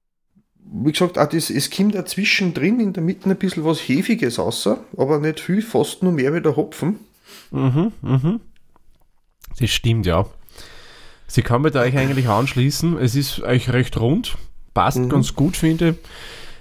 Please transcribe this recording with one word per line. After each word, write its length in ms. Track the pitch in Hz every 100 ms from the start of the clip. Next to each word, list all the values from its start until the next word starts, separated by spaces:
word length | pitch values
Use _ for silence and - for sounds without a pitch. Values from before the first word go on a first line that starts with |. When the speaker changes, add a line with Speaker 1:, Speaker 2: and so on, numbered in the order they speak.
| _ _ _ _ _ _ -
Speaker 1:
wie 220 | - 139
gesagt, 260 | 147 175 -
auch 100 | 143
das, 200 | 165 -
es 200 | 143 -
kommt 240 | - 202
da 100 | 202
zwischendrin 720 | - - 208 - 185 151 170 240
in 140 | 202
der 100 | 180
Mitte 260 | 165 - 190
ein 60 | 190
bisschen 280 | 190 170
was 140 | 156 156
Hefiges 580 | - 135 190 214 131 -
raus, 300 | 92 - 196 - - -
aber 220 | 135 151
nicht 220 | 156 151
viel, 220 | - 196
fast 400 | 214 - - -
nur 100 | 185
mehr 220 | 160 127
wie 80 | 165
der 140 | 156 143
Hopfen. 420 | 147 - 151 214 - _ - - -
Speaker 2:
Mhm, 420 | 139 131 135 214 -
mhm. 380 | 135 131 147 226 - - - - - - _ _ _ _ - -
Das 120 | 117
stimmt, 340 | - 120 113 87
ja. 200 | 85 101 - - - - - - - - - -
Sie 160 | -
kann 200 | - 120
mir 80 | 151
da 120 | 135
euch 140 | 123 135
eigentlich 320 | 135 135 123
anschließen. 720 | 104 135 127 135 - 165 165
Es 160 | 123
ist 280 | 135 139 -
eigentlich 300 | - 127 123
recht 260 | 120 123 -
rund, 380 | 117 196 - - - - -
passt 240 | - 101 127
Speaker 1:
Mhm. 100 | 123
Speaker 2:
ganz 260 | 139 135
gut, 220 | - 147 -
finde 340 | 160 165 170
ich. 40 | 160 - - - - - -